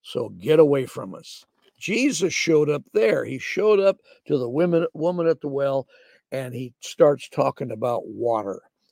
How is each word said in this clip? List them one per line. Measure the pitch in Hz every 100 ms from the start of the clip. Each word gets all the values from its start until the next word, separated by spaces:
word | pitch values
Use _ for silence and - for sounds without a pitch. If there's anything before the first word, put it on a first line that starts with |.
so | - 131 110
get | 92 101 156
away | 151 139 123
from | 123 101 87
us." | - - _ _ _ _
Jesus | - 233 277 165 175
showed | - - 156 151
up | 147 -
there. | 208 220 151 113
He | 131
showed | - - 214 202
up | 196 190 _ _ -
to | 147
the | 120
women, | 135 180 170 -
woman | 156 165 175 165
at | 156
the | 143
well, | 139 139 139 - _ _ _ _
and | 135 131
he | 123 127 -
starts | - - 156 139 -
talking | - 135 - 131
about | 110 123 117 -
water. | 104 117 113 101 95 - _ _